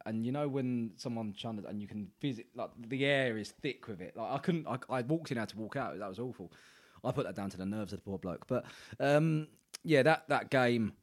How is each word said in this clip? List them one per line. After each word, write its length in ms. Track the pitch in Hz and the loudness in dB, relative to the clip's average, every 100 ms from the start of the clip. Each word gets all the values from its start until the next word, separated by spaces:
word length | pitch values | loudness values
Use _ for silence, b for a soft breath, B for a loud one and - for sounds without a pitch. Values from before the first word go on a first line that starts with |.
| - | -6
and 200 | 110 117 | -2 -2
you 60 | |
know 160 | 139 147 | 0 0
when 440 | 135 127 123 113 - | 0 0 0 -4 -6
someone 380 | 131 117 110 | -6 -4 -4
chundered 320 | 98 117 110 - | -6 -6 -6 -6
and 160 | 104 | -8
you 60 | 101 | -8
can 180 | 107 95 - | -8 -10 -4
visit, 260 | 147 113 - 120 | -4 -4 -8 -8
like, 140 | 113 - 117 | -8 -8 -6
the 160 | 131 139 | 0 2
air 320 | 139 131 110 | 4 2 0
is 140 | 101 | -4
thick 380 | - 143 - - | -6 -6 -6 -8
with 100 | 95 | -10
it. 160 | 90 - | -10 -6
Like, 160 | 110 | -2
I 60 | 139 | 0
couldn't, 300 | - 170 151 | 0 0 0
I, 100 | 131 - | -6 -2
I 120 | 127 | -2
walked 300 | 123 165 156 | 0 -2 0
in, 60 | 117 | -4
had 120 | 107 | -4
to 80 | 101 | -6
walk 180 | 110 139 | -6 -4
out. 240 | 117 80 | -4 -6
That 80 | 101 | -8
was 120 | 92 | -6
awful. 300 | 123 113 87 B B B B B | -8 -8 -14 B B B B B
I 80 | 117 | -2
put 140 | 131 95 | 0 -2
that 100 | 95 | -4
down 140 | 98 | -6
to 80 | 90 | -4
the 80 | 95 | -4
nerves 260 | 107 101 | -2 -4
of 80 | 101 | -6
the 40 | |
poor 140 | - 95 | -6 -6
bloke. 300 | 92 82 - | -4 -6 -2
But, 160 | 123 B B B - | -2 B B B 0
um, 480 | 139 147 160 156 156 - _ - | 4 6 6 2 -2 -12 _ -8
yeah, 200 | 135 147 | 4 6
that, 260 | 131 160 - | 8 6 4
that 200 | 135 101 | 0 4
game, 440 | 135 123 120 107 - | 4 6 4 2 -2